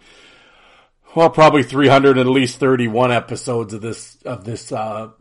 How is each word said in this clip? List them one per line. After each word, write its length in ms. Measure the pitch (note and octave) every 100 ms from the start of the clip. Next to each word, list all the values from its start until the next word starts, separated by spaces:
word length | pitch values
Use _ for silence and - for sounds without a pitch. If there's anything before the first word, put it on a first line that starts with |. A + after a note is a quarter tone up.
| _ _ _ _ _ _ _ _ _ _ _ D#3+
well, 140 | E3
probably 320 | - D#3 D3
three 260 | A#2+ C3+ C#3
hundred 300 | C3+ C#3 C3
and 100 | B2+
at 60 |
least 260 | C3 B2 -
thirty-one 520 | C3+ C3 A#2 A2 B2+
episodes 600 | A#2 - A2 - A#2+ A2 G#2+
of 60 |
this, 360 | A2+ G#2 - _
of 220 | - A2+ G2
this, 260 | A2 -
uh, 380 | A#2+ A2 G#2+ A2 _